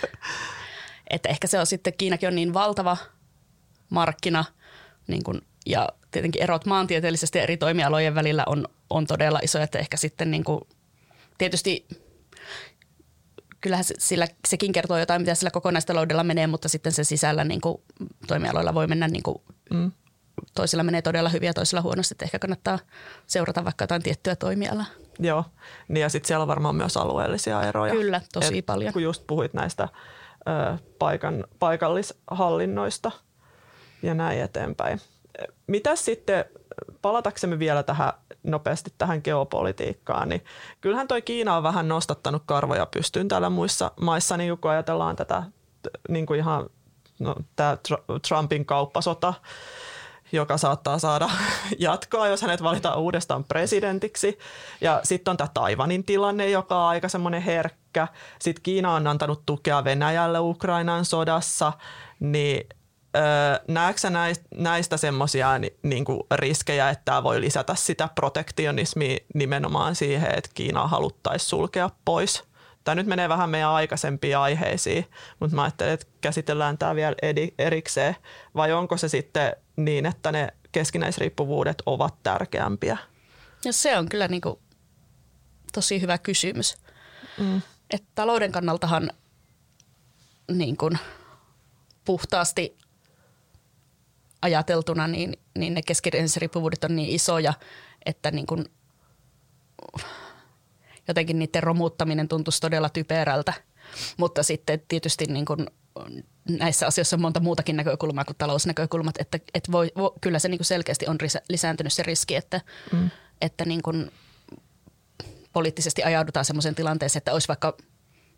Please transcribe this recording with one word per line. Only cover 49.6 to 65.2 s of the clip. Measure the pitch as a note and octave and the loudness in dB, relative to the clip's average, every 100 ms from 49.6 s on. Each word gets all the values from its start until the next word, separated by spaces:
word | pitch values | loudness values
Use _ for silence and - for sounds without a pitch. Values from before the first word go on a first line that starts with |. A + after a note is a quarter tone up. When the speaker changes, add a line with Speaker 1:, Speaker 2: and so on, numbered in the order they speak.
| - - - - - - - | -16 -16 -16 -16 -18 -20 -4
Speaker 2:
joka | D#3 D3 C#3+ | -2 0 2
saattaa | C#3+ C#3+ C#3+ D#3 | 2 0 0 0
saada | D#3 D3+ F3 F#3 G#3 - | 2 2 0 0 -2 -2
<laughs> | G3 G3+ | -4 0
jatkoa, | E3 F#3 - A3+ G#3 | 0 0 0 2 2
jos | G3 | 2
hänet | F#3+ F3 | 0 0
valitaan | E3 E3 F3 D3 | 0 0 0 0
uudestaan | E3+ E3+ - C3+ | 0 0 0 -2
presidentiksi. | C#3+ D#3+ G3 G3+ G3+ F#3+ G#3+ - G3+ G#3 - - - - | 0 0 2 2 2 -2 -4 -2 -2 -2 -12 -18 -16 -2
Ja | E3 D3+ | 2 2
sit | - F3+ F#3+ | 2 0 0
on | F3+ | -2
tää | D3 | -2
Taiwanin | B2 G2 A2 D3 F3+ | 0 0 2 0 0
tilanne, | F#3+ G3 G3+ G3+ G3 | 2 2 2 2 2
joka | F#3+ F#3+ F3+ | 2 2 2
on | E3+ | 4
aika | E3+ F#3 | 2 0
semmonen | F#3 F3 E3+ | -2 0 0
herkkä. | F3+ E3 D#3+ - _ E3 D#3+ - - - | 0 0 0 -4 _ -2 -2 -4 -20 -4
Sit | E3+ E3 | -2 -2
Kiina | - F#3+ F#3 | 0 2 4
on | D#3+ D3+ | 4 2
antanut | D3 D3 D3 - | 2 0 -2 -2
tukea | D3 D#3+ C#3+ | -2 2 2
Venäjälle | C3 C#3 D3+ E3 E3+ E3 | 2 2 2 2 2 2
Ukrainan | E3+ E3+ F#3 E3+ E3+ E3+ F3 | 0 0 0 0 2 0 2
sodassa. | E3 D#3+ E3 - - D3+ D3+ - - - - | 2 2 2 0 0 0 0 -14 -18 -18 -6
Niin, | C#3+ D3 C#3+ C3+ - - _ _ _ - | 0 2 2 0 -4 -18 _ _ _ 2
ö, | D3+ D3 C#3+ C#3 - | 4 4 4 2 0
näetkö | E3 F3 G#3+ | 2 2 2
sä | G3 | 0
näis-, | E3+ E3+ E3+ - - | 2 0 -2 -6 -2
näistä | E3+ E3+ F3 D#3+ | 0 2 0 0
semmosia | D3+ C3+ | 0 2